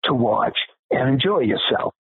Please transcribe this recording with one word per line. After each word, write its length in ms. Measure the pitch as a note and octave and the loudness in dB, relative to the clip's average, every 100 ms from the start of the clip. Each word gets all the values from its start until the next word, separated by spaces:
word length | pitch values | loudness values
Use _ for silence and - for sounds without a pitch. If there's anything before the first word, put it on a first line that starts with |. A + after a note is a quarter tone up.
| - | -2
to 80 | |
watch 440 | C#3 A#2 G#2+ A2+ - - _ _ | 0 2 2 0 -4 -10 _ _
and 180 | D#3 C3 | -2 2
enjoy 300 | C3+ D#3+ G3+ | 2 2 2
yourself. 540 | A#2 G2 - G#2 - - | 0 0 0 -2 -4 -8